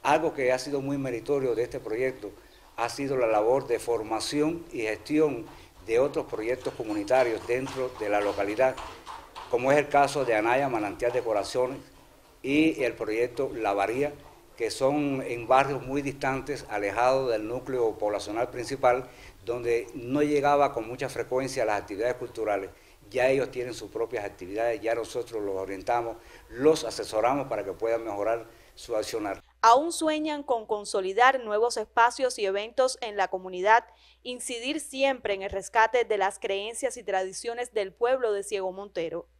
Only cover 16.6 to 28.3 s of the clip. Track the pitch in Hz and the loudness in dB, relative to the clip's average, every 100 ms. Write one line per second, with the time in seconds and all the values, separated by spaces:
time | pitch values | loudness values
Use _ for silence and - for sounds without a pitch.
16.6 | - 107 101 101 123 135 131 110 107 127 | -4 -2 -2 4 4 4 2 -2 -2 -6
17.6 | 127 127 113 101 104 104 104 107 120 127 | -4 0 0 2 -2 -2 -4 -4 -4 -4
18.6 | 117 135 127 123 131 - - - - 120 | -6 2 4 4 0 -16 -20 -16 -8 -4
19.6 | 117 117 - - 117 143 147 147 143 143 | 0 0 0 -10 -4 0 2 4 4 4
20.6 | 139 120 110 127 131 120 113 127 135 135 | 4 0 -6 -6 -6 -6 -2 -2 -2 -2
21.6 | 110 104 95 98 117 123 120 - 107 101 | 0 0 -4 -4 -2 -2 -8 -6 -2 -2
22.6 | 95 - - - - 120 127 135 123 127 | -4 -14 -20 -20 -8 0 2 2 0 -4
23.6 | 127 110 104 113 117 120 101 98 90 101 | -8 -8 -10 -4 -4 -4 -6 -10 -8 -2
24.6 | 117 110 107 117 107 123 113 113 101 95 | 0 0 0 -2 -2 -6 -6 -4 -4 -4
25.6 | 95 95 - 120 117 - - - - 113 | -4 -6 -2 0 0 -8 -16 -20 -16 2
26.6 | 143 156 113 113 101 110 117 143 143 107 | 4 4 0 -6 -4 2 2 2 -2 -4
27.6 | 98 90 113 117 113 101 104 | -4 -4 -2 -2 -4 -4 -2